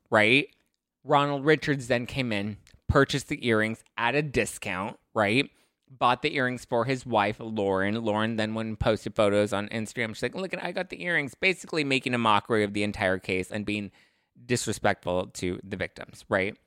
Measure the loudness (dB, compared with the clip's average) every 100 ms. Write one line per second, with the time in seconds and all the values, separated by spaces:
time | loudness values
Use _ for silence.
0 | _ 4 6 4 2 _ _ _ _ _
1 | 2 2 2 0 2 2 2 -2 0 0
2 | 0 -4 -2 -2 -4 -8 -14 -8 0 4
3 | 4 0 -4 -4 2 2 0 -4 _ -2
4 | 0 0 0 -2 -2 -4 -8 -6 -6 -10
5 | _ 0 2 2 0 _ _ _ _ 0
6 | 2 2 0 0 -2 -4 -2 0 0 -2
7 | 0 2 2 -2 -6 -2 2 2 0 0
8 | 0 0 0 -2 -4 -4 -6 -2 0 0
9 | -2 2 4 4 2 -2 -4 -6 -6 -6
10 | -6 -4 -6 -6 -8 -6 -6 -6 -8 -8
11 | -4 -2 -4 -2 -2 -2 -4 -4 0 0
12 | 0 0 4 4 2 0 0 0 -4 0
13 | 0 0 -2 -4 -4 -6 -4 -6 -8 -14
14 | _ _ _ _ -4 -2 -2 -2 0 0
15 | -2 -4 -4 -6 -6 -6 -8 -8 -8 -10
16 | -18 -20 -2 -2 -2 -6